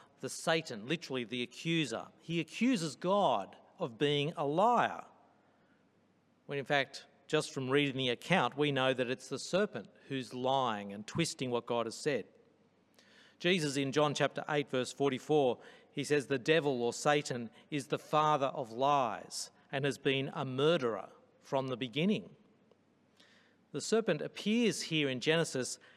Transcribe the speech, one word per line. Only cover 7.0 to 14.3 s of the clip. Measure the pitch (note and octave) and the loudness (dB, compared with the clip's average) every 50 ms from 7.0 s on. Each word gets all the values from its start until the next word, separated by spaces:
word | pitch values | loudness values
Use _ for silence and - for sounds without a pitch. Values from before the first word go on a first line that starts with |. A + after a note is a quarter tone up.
| - - _ _ _ | -18 -18 _ _ _
just | - - D#3 D3 - | 0 0 0 0 0
from | - C#3+ C3 B2+ | -4 -6 0 2
reading | C3+ C#3+ C#3+ C#3 B2 C3 | 4 4 4 2 0 0
the | C3 B2 | 0 0
account, | A#2 - - - F3+ F#3 C3 B2 A#2+ C3+ | -2 -2 0 2 4 4 4 2 2 0
we | D3 D3 | 0 2
know | C#3 C3 C3 C3 C3 | 2 2 2 2 2
that | B2 B2+ A#2 | 2 0 -2
it's | C3 B2+ - - | -2 -6 -6 -8
the | C#3+ B2 | -10 -8
serpent | - - - F#3 G#3+ - - A#2+ F#2+ - - - - - | -4 -2 0 0 0 0 -4 -8 -12 -12 -18 -20 -12 -8
who's | C#3 C3+ B2 - - | -8 -6 -6 -8 -8
lying | B2+ B2+ B2+ C3+ C3+ C3 A#2 A2 G2+ G2+ G2+ G2 | -4 0 2 2 2 2 0 -2 -4 -6 -8 -10
and | G#2+ G#2 - | -10 -12 -6
twisting | - D#3 E3 - - - C#3 B2+ | -2 -2 -2 -2 -2 -4 -4 -2
what | A#2+ A#2 - | -2 -2 -2
God | - A#2+ A#2+ A2+ A2+ | -2 -2 -2 -2 -2
has | G#2+ | -6
said. | - - D3+ C#3 A2 F#2 - - - _ _ _ _ _ _ _ _ _ _ _ - _ _ - - - - _ _ | -4 -4 -2 -2 -2 -4 -8 -14 -20 _ _ _ _ _ _ _ _ _ _ _ -20 _ _ -20 -20 -20 -20 _ _
Jesus | - F3 F#3+ F3+ D3+ D3 C3 | 2 2 2 4 2 0 0
in | C#3+ C#3 C3+ | 0 -2 2
John | B2+ D3+ D3 D3 C#3 | 2 2 2 2 2
chapter | - D3 C#3 | 2 0 0